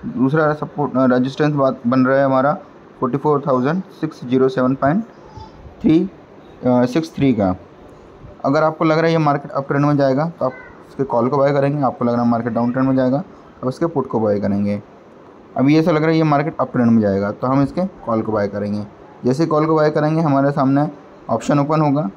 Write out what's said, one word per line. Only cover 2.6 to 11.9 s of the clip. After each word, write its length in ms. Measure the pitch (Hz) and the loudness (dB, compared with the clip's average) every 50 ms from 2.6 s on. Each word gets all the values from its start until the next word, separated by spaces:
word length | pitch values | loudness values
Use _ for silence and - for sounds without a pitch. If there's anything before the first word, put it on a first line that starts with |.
| - - - - - - - - | -8 -20 -20 -20 -20 -20 -8 -4
फ़ोर्टी 180 | 131 123 120 | -4 -2 -2
फ़ोर 260 | 139 - 151 147 139 139 | -2 0 0 0 0 0
थाउजेंड 360 | 151 131 127 123 127 165 190 185 | 0 0 0 0 0 -2 -4 -6
सिक्स 420 | - - - - 156 - - - | -8 -10 -8 -8 -8 -8 -12 -4
ज़ीरो 240 | 123 123 131 131 131 | -2 2 2 2 2
सेवन 260 | 131 131 127 127 135 | 2 0 0 0 0
पॉइंट 280 | 135 - 139 160 214 226 - - - - - - - - - - - - - - - | 0 0 0 0 0 -4 -6 -16 -20 -20 -20 -20 -18 -18 -18 -20 -20 -20 -20 -16 -2
थ्री 280 | - - 156 170 - 196 - - - - - - - - - - - | 2 4 4 4 2 0 -8 -14 -20 -20 -20 -20 -20 -20 -20 -4 0
सिक्स 500 | 123 127 123 123 127 - 165 160 - - | 2 2 2 2 2 0 -2 -4 -4 -4
थ्री 180 | - 139 135 123 | 0 0 2 2
का। 220 | 110 101 92 92 - - - - - - - - - - - - - - - - - - | 2 0 0 -2 -4 -8 -20 -20 -20 -20 -20 -20 -20 -20 -20 -20 -20 -20 -20 -16 -6 -4
अगर 180 | 139 139 156 156 | 0 0 2 2
आपको 220 | 156 156 - 170 | 0 0 0 0
लग 120 | 160 156 | 2 2
रहा 80 | 160 160 | 2 2
है 60 | 165 | 2
ये 60 | 165 | 2
मार्केट 340 | 165 156 147 143 143 - - | 2 2 2 0 0 -4 -6
अप 160 | - 139 139 | -8 -8 -4
ट्रेंड 180 | - 147 143 143 | -2 0 0 2
में 120 | 147 147 | 2 2
जाएगा 340 | 139 139 135 131 139 156 170 170 - | 2 2 2 2 0 -2 -4 -4 -4
तो 60 | 127 | -6
आप 60 | 131 - - - - - - - - | -6 -6 -8 -18 -20 -20 -20 -20 -18
इसके 140 | - - 135 | -6 -6 -4
call 260 | 135 123 120 117 127 | -2 0 0 0 2
को 80 | 143 | 2
बाय 160 | 139 135 143 143 | 2 2 2 2
करेंगे, 300 | 139 139 139 143 147 139 | 2 0 0 0 0 -2
आपको 220 | 123 | -2